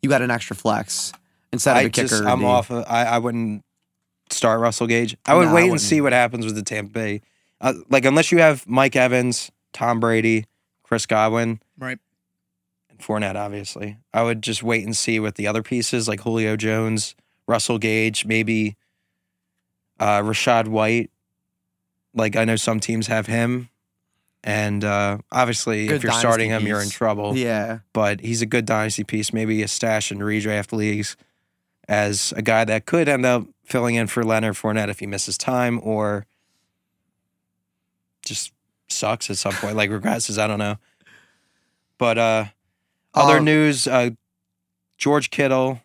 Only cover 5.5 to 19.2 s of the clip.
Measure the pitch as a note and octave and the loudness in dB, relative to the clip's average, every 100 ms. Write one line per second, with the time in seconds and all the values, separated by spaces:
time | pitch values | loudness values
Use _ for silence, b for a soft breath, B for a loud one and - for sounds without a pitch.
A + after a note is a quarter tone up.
5.5 | E3+ F3 E3 - D#3 C#3+ B2 A#2+ A#2 A2 | 6 4 2 2 2 4 4 2 0 -4
6.5 | G#2+ G#2 G#2+ G2+ A2+ A2 G#2 _ _ _ | -4 -6 -8 -8 -6 -4 -6 _ _ _
7.5 | _ B2+ B2+ D#2+ C3+ C3 C#3+ E3 E3+ D#3+ | _ -2 -2 2 2 4 4 4 6 6
8.5 | C#3 - B2+ C3+ C3 B2+ B2+ B2 A#2 - | 4 -2 2 2 4 2 2 0 -2 -8
9.5 | _ _ - A#2 A#2+ A#2 A2+ A2+ A2 G#2 | _ _ -6 -2 0 2 2 2 0 -2
10.5 | _ _ _ _ A#2 - A2 A2 A2 A#2 | _ _ _ _ -4 0 2 2 2 -2
11.5 | A2+ _ _ C3 B2+ _ _ _ _ _ | -4 _ _ -12 -12 _ _ _ _ _
12.5 | _ _ _ _ _ - G#2+ G2+ G2 G#2 | _ _ _ _ _ -6 -4 -4 -6 -8
13.5 | G#2 F#2+ - G#2 G#2+ _ A2+ A#2 A#2 G#2+ | -8 -12 -12 -12 -12 _ -2 0 -2 -4
14.5 | G#2+ A2 A2+ G#2 A2 - A2+ G#2+ G2+ G#2 | -4 -2 -2 -2 -4 -2 0 -2 -4 -4
15.5 | A2 A2 B2 A2+ B2 A2+ G2+ A#2+ A2+ G#2+ | -4 -2 -4 -2 -2 -2 -4 -2 -2 0
16.5 | G#2+ A2 A2 A2 A2 - - _ _ - | 0 0 0 0 -2 -4 -10 _ _ -2
17.5 | A2+ - A#2 A2 A2 A2 G#2+ G#2 A2 A2 | -2 0 0 2 2 0 -2 -2 -2 0
18.5 | A2+ G#2+ G#2 _ _ _ _ | 0 -2 -4 _ _ _ _